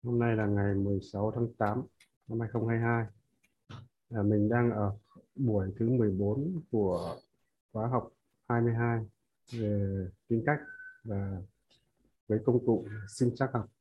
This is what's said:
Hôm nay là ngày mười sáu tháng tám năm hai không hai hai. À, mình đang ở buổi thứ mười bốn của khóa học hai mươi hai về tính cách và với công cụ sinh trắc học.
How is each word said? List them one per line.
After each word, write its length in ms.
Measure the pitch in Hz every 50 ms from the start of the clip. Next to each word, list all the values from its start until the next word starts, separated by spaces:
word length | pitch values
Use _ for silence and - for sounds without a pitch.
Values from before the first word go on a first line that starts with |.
| -
Hôm 160 | 120 120 117
nay 160 | 117 120 117
là 100 | 110 107
ngày 280 | 101 101 101 101 101 101
mười 240 | 98 98 101 98 95
sáu 300 | 95 - - 98 101 110 113
tháng 120 | 120 120 117 117 _
tám 260 | 110 104 107 - 80 - _ _ - _ _ _ _ -
năm 120 | 113 113
hai 100 | 117 110 -
không 140 | 117 110 113
hai 120 | 117 113
hai. 260 | 117 117 117 117 113 107 - _ _ _ _ _ _ _ _ _ _ _ - - - - _ _ _ _
À, 120 | 117 110 101
mình 260 | 104 107 104 101 107
đang 220 | 117 120 120 120
ở 260 | 107 107 104 98 101 - _ _ _ - - _ _
buổi 320 | - 139 120 107 101 95 95 98 -
thứ 100 | 113 117
mười 220 | 127 123 113 104
bốn 500 | 95 92 101 101 107 131 143 165 185 165 156 _
của 440 | - 110 101 95 90 87 87 85 82 - - _ _ _ _ _ _ _ _ _
khóa 160 | _ 110 107 120
học 240 | 131 120 - - _ _ _ _ _ _ _ _
hai 120 | 120 117
mươi 120 | 117 117 117
hai 320 | 113 120 117 117 113 110 101 _ _ _ _ _ _ _ - 123
về 540 | 117 110 104 104 101 101 98 98 98 92 90 - _ _ _
tính 160 | 117 113 113
cách 140 | 143 151 147 - - - - - - - _ _
và 380 | 113 104 98 98 98 98 90 90 - _ _ _ _ _ _ _ _ _ _ _ _ _ _ _ _
với 120 | 107 110 -
công 200 | - 120 120 117
cụ 220 | - 113 95 - - - - - -
sinh 280 | - - 127 120 120
trắc 140 | - 135 131 -
học. 160 | 120 101 - _ _